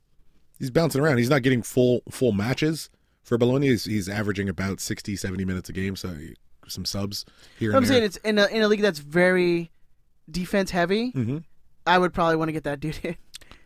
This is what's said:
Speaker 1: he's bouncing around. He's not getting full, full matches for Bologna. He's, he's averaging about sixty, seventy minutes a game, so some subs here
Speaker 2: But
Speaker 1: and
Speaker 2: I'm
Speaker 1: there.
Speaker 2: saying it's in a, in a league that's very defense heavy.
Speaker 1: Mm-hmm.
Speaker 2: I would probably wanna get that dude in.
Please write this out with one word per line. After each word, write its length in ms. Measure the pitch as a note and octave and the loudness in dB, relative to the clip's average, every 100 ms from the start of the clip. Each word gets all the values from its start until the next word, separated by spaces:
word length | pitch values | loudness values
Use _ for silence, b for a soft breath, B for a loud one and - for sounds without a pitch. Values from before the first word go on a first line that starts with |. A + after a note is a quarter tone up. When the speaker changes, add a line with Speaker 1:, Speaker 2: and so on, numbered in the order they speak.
| _ _ - _ _ - | _ _ -20 _ _ -12
Speaker 1:
he's 100 | C3+ | -4
bouncing 300 | B2 E3 C3 | 0 0 2
around. 180 | D#3 B2 | 2 2
He's 100 | A#2+ | 4
not 120 | D3 | 2
getting 200 | B2 B2+ | 4 2
full, 400 | - - B2 B2 - | 2 2 4 2 -2
full 220 | - B2+ | -2 0
matches 560 | G2+ G#2+ C3+ D#3 D#3 - _ _ _ | 2 0 -2 -2 -2 -8 _ _ _
for 120 | - A#2 | -4 2
Bologna. 300 | B2 C3 C#3+ | 2 4 2
He's, 160 | A#2+ | 2
he's 240 | - G#2+ F2+ | 0 -4 -4
averaging 400 | G#2 G#2 G2+ G2 | -4 -2 -2 -2
about 300 | F2 F#2+ F#2 | -4 -4 -6
sixty, 360 | - A2 - G2 | -6 -8 -6 -6
seventy 280 | G2 F#2 | -6 -4
minutes 240 | F#2 F#2 - | -4 -6 -6
a 40 | |
game, 240 | F#2+ F#2+ F#2+ | -6 -6 -6
so 200 | F#2 D#2+ D#2+ - _ - - | -10 -12 -14 -18 _ -20 -16
some 160 | - | -10
subs 400 | F#2 G2 G2+ G2+ b b b - | -8 -6 -6 -8 b b b -4
here 140 | A2 | 2
Speaker 2:
But 60 | C4 | 4
Speaker 1:
and 60 | B3 | 4
Speaker 2:
I'm 20 | |
Speaker 1:
there. 80 | B3+ | 4
Speaker 2:
saying 60 | |
it's 120 | G#3+ - | 2 -2
in 200 | G#3+ G#3+ | 0 2
a, 80 | G3+ | 2
in 160 | A3 | 2
a 60 | G#3+ | 2
league 140 | G#3 | 2
that's 180 | G#3 D3 | 2 -2
very 720 | C#3+ E3 F3+ F#3 F3 E3+ E3 _ - _ _ _ - | -2 2 4 4 2 0 -4 _ -20 _ _ _ -10
defense 400 | D#3+ F3+ G3+ F#3+ | -8 -2 0 0
heavy. 400 | F#3 F3 G3+ B3 | 0 0 0 -2
Speaker 1:
Mm-hmm. 260 | C#3 A2+ D3 - - - - - | -2 -2 -4 -8 -20 -20 -4 2
Speaker 2:
I 120 | F3+ | 4
would 140 | F3+ | 4
probably 220 | F#3+ E3 D#3+ | 2 2 2
wanna 160 | D#3+ | 0
get 100 | D#3 | -4
that 140 | D3 C#3+ | -6 -6
dude 220 | D3+ D3+ | -6 -6
in. 140 | E3+ F3 - - B B | -8 -10 -14 -20 B B